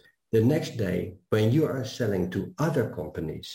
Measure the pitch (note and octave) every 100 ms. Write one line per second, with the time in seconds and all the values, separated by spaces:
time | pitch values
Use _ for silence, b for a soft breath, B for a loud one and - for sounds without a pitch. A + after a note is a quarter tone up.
0 | b b _ A2 A#2 D#3 - A2+ F#2+ F2+
1 | F#2 - _ A2 A2 D3+ D3 C3 A2+ -
2 | A2 F#2+ F2+ G2 - - D#3 - A2 F2
3 | D#2 - D#2 D#2 -